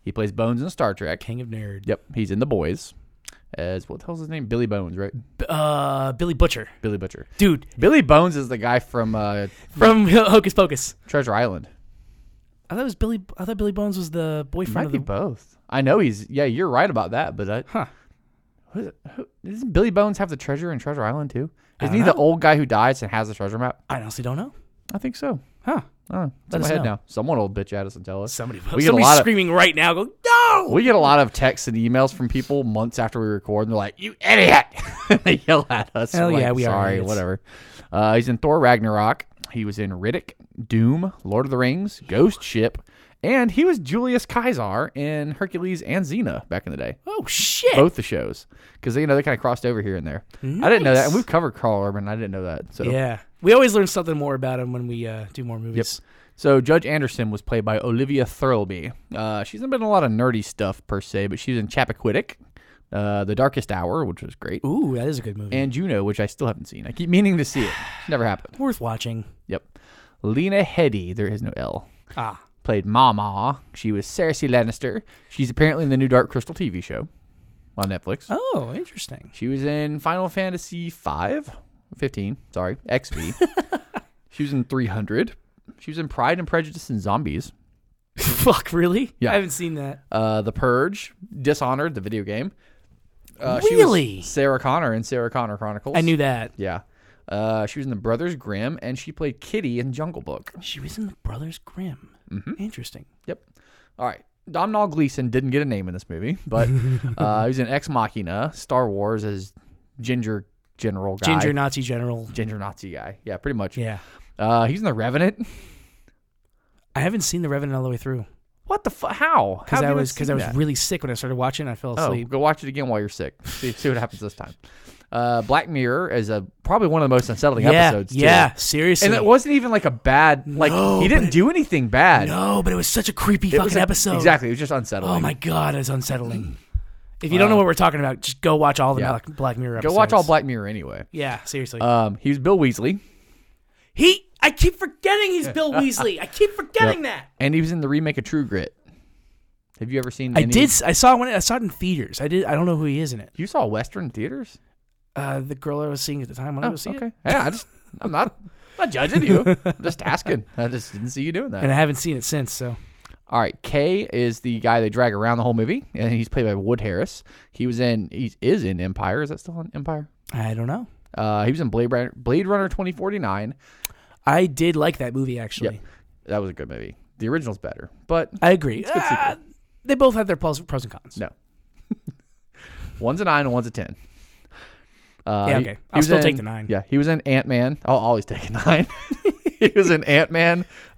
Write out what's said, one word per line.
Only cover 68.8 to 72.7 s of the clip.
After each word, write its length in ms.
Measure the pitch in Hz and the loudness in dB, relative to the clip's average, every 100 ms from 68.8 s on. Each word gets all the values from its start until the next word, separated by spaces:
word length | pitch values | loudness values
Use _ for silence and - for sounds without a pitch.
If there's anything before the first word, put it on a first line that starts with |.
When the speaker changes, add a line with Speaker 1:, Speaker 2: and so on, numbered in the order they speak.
Speaker 2:
watching. 440 | 117 113 120 113 104 - - | -4 -6 -6 -8 -10 -18 -10
Speaker 1:
Yep. 160 | 92 _ - _ - _ _ | -10 _ -20 _ -20 _ _
Lena 400 | 104 113 185 196 | -2 0 2 2
Headey, 520 | 190 - 156 107 90 | 0 2 0 0 -6
there 120 | 90 104 | -6 -4
is 140 | 107 | -4
no 100 | 110 - | -6 -8
L, 300 | 62 50 - _ _ - | -8 -8 -12 _ _ -10
Speaker 2:
Ah. 240 | 113 98 _ _ | -10 -10 _ _
Speaker 1:
played 240 | - | -2